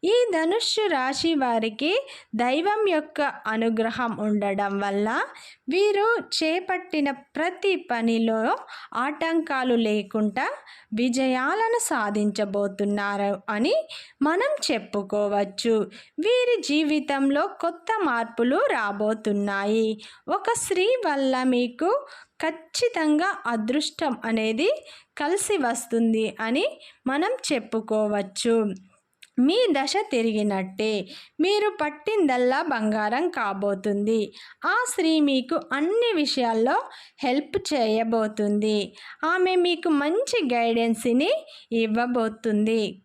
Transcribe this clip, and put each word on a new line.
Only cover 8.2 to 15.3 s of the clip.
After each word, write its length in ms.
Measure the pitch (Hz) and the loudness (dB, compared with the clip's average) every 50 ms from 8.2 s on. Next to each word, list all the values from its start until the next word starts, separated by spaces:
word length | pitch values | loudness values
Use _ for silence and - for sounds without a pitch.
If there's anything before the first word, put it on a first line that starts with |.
| 226 226 220 220 220 254 392 508 - - - - - - - | 2 2 2 0 0 0 0 -2 -4 -12 -18 -18 -18 -10 -6
ఆటంకాలు 840 | - 247 285 302 311 330 330 330 339 320 330 285 269 254 254 240 233 | -4 -2 -2 -2 -2 -2 0 0 0 0 0 -2 -2 2 2 2 2
లేకుండా 680 | 226 214 214 214 202 202 - 220 214 208 196 254 277 392 571 - - - - - - _ - | 2 2 2 0 -2 -2 -2 0 0 0 0 -2 -4 -4 -4 -8 -12 -20 -20 -20 -14 _ -2
విజయాలను 880 | 214 240 254 240 262 262 262 254 254 254 285 349 427 453 453 453 480 | 0 0 0 2 0 0 2 0 0 0 0 0 0 0 2 0 0
సాధించబోతున్నారు 1500 | - - 330 254 214 208 208 214 208 208 196 196 214 202 190 202 202 202 196 196 208 202 202 208 202 202 202 202 202 202 202 190 - - | 0 0 0 0 0 0 0 0 0 0 0 0 -2 -2 0 -2 -2 -2 -2 -2 -2 0 0 0 -2 -2 -2 0 0 0 -2 -2 -4 -6
అని 260 | 220 208 226 311 466 640 640 640 - - - - - _ 269 | -2 0 2 2 2 0 0 -4 -12 -18 -18 -20 -6 _ 0
మనం 300 | 294 330 359 466 571 622 554 - | 2 2 2 0 0 0 -2 -2
చెప్పుకోవచ్చు. 1120 | - 302 220 196 - - 202 196 190 - 208 208 202 | -2 -2 -2 -2 -4 -6 -6 -4 -2 -2 0 0 2